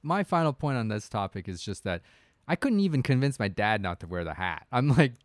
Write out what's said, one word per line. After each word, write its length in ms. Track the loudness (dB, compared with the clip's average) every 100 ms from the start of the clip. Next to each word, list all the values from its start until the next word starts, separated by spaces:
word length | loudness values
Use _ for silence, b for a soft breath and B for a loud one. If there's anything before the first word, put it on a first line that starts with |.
my 220 | -4 -2
final 280 | 0 0 0
point 240 | 0 -2 -2
on 100 | -2
this 200 | -4 -4
topic 400 | -4 -4 -6 -8
is 140 | -8
just 220 | -8 -6
that 180 | -4 -4 b b b b -6
I 60 | -2
couldn't 240 | 2 2
even 220 | 4 2
convince 360 | 2 2 2 0
my 100 | -2
dad 340 | 0 0 0
not 180 | -2 -6
to 60 | -6
wear 180 | -6
the 80 | -6
hat. 340 | -4 -4 -4 -4
I'm 160 | 0 4
like, 240 | 6 4 2